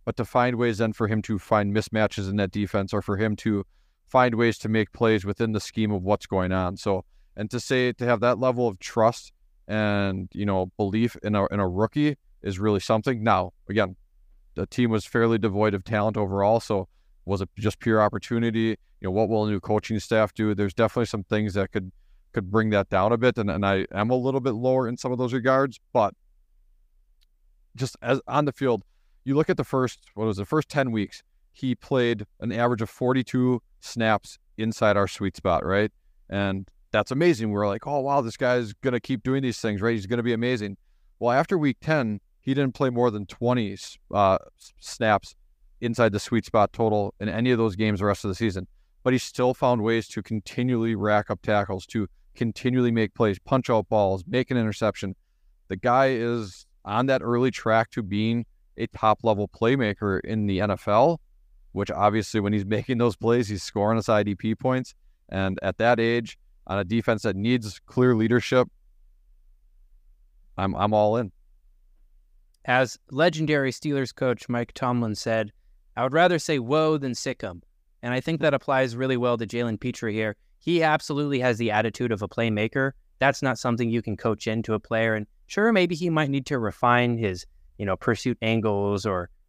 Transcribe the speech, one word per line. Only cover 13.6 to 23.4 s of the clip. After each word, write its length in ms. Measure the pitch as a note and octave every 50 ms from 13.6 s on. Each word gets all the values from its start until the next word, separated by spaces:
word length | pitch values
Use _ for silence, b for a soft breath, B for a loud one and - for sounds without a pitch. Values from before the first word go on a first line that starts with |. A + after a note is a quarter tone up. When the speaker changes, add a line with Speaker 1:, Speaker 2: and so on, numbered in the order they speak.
| _ -
Speaker 1:
again, 260 | G2+ A2 G#2 F#2 F#2 - _ _ _ _ _ - - - _ _ -
the 120 | - F#2 -
team 240 | - - B2 A#2
was 140 | A2 G#2+ F#2+
fairly 320 | - - B2 A2+ A2+ A2+ A2
devoid 360 | G2 A2 F#2+ G2+ G#2+ A2 G2+
of 100 | G2 F2+
talent 340 | - A#2 G#2+ G2+ A2 G#2 G#2+
overall, 420 | G#2 F#2+ F#2+ G2 G2 G#2 A2+ A#2
so 280 | - - A2 G2 F2+ - _ _ _ _ _ _ _
was 160 | F#2 G2 F#2+
it 80 | G2 F2+ - -
just 220 | G#2 G#2+ - -
pure 220 | - A#2 A2 A2
opportunity? 760 | G#2+ G#2 - G2+ - - A#2+ A#2 A#2 A#2 A2 A2+ A2+ A2+ G#2+ - _ _ _ _
You 80 | - F#2+
know, 40 |
what 180 | F#2 G2+ A2 G2
will 160 | A2+ G#2+ G#2+
a 40 | G#2+
new 100 | G#2 F#2+
coaching 400 | - - G#2+ G#2+ - - A2+ G#2+
staff 340 | - - A#2 A2 G#2+ G2+ -
do? 200 | - A2 G#2+ G#2
There's 200 | F#2+ G#2 G2+ -
definitely 320 | - A#2 A2 - - A#2
some 180 | - - A2 F#2+
things 300 | - - G#2+ G#2+ G#2+ F2+
that 180 | G2+ F#2+ F#2
could, 200 | - G#2+ F#2 F#2 - - - _ - - _ _ -
could 180 | A#2+ G2+ F2+
bring 200 | G2 A2 A2 A2
that 180 | G#2+ G2+ G2 -
down 240 | - F#2+ F#2 G#2+ A#2+
a 40 | A2+
bit, 200 | A#2+ B2+ A#2+
and, 120 | -